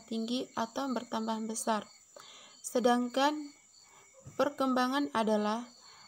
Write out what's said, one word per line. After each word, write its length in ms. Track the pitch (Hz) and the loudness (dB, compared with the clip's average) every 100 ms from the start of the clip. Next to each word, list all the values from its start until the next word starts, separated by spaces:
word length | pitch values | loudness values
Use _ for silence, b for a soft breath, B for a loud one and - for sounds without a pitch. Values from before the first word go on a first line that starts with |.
| - | -4
tinggi 320 | 226 226 247 - | -6 -2 -2 -4
atau 400 | - 226 - 269 | -4 -4 -2 -2
bertambah 480 | 240 233 226 220 220 220 | -4 -4 -4 -2 -2 -4
besar. 400 | 226 - 220 - - - B B B B B | -4 -2 -2 -2 -16 -20 B B B B B
Sedangkan 880 | - 254 240 240 247 247 277 302 294 - - - B B B - - - | -4 2 4 4 2 2 2 0 -6 -16 -20 -20 B B B -20 -10 0
perkembangan 720 | 277 285 269 254 254 269 285 226 | 0 2 2 2 2 2 0 0
adalah 480 | 220 214 208 220 240 - B B | 2 2 2 -2 -4 -16 B B